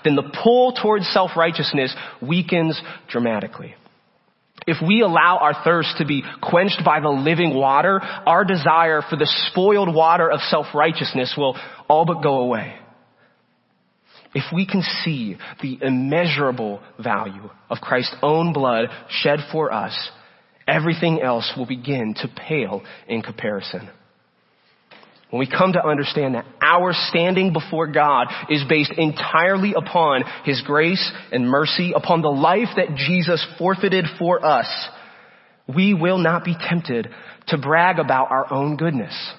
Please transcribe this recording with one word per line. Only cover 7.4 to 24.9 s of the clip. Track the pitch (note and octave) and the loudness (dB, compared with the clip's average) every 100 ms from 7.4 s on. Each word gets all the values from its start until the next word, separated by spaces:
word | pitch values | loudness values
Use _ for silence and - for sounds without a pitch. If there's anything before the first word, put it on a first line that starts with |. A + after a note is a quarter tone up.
| E3+ C3 | 2 2
water, | C3+ C#3 E3 G3 | 2 4 4 2
our | - - - E3+ G3 | -2 -4 2 4 4
desire | F#3 D3+ D#3+ E3 D#3 C#3+ | 2 4 4 4 2 -2
for | D#3 | -2
the | C#3+ - - | 0 0 -2
spoiled | - F#3+ G#3 F#3+ D#3+ | 2 4 4 4 4
water | D#3+ F3 E3 | 4 4 4
of | D3 | 0
self-righteousness | - E3 D3 D3 D#3 E3 C3 C3 B2+ - | 0 -2 0 2 2 2 -4 -4 -4 0
will | C#3 B2+ - - - | -2 -2 -12 -18 2
all | D3+ E3+ | 4 4
but | E3+ | 2
go | D3 C3+ | 2 2
away. | B2 A2+ - - - _ _ _ _ _ _ _ _ _ _ _ _ - - C#3+ | 0 -2 -6 -14 -20 _ _ _ _ _ _ _ _ _ _ _ _ -20 -10 -10
If | - | -6
we | E3+ F#3+ | -4 -2
can | G3 | -2
see | E3+ - - D3 A2 F2 - - | -2 -4 -4 -4 -6 -8 -14 -10
the | C#3 C3 | -10 -4
immeasurable | C3+ B2+ C3+ D3+ F3 C#3+ C#3+ B2+ A2 G2+ - - | -2 0 0 0 0 0 -2 -2 -6 -8 -12 -12
value | A2+ G2+ G#2+ F#2+ G2+ - _ | -4 -4 -4 -12 -18 -20 _
of | A#2 | -10
Christ's | - B2+ B2+ - | -2 -2 -2 -2
own | C#3+ D#3 E3+ | 0 2 2
blood | D#3 C3 A#2 A#2 - - | 0 0 0 -2 -6 -10
shed | - D#3 D3 C#3+ | -4 0 0 -2
for | D#3+ D3 | -4 -2
us, | A2 G2+ - - - - _ _ _ - | -2 -6 -8 -12 -16 -20 _ _ _ -2
everything | D#3 D#3 E3 E3+ D#3+ | 0 0 0 2 2
else | B2+ A#2 A2+ - | 0 -2 -2 -6
will | B2 | -6
begin | B2+ B2 C#3 A2 G#2+ | -6 -4 -4 -2 -6
to | B2+ | -8
pale | - - D#3 G#2+ G2+ - - - | -12 -4 -4 -2 -6 -10 -20 -8
in | A#2 | -8
comparison. | G#2+ G#2+ A2 G2+ F#2 F2+ G#2+ - _ _ _ _ _ _ _ _ _ | -6 -8 -6 -6 -8 -12 -14 -20 _ _ _ _ _ _ _ _ _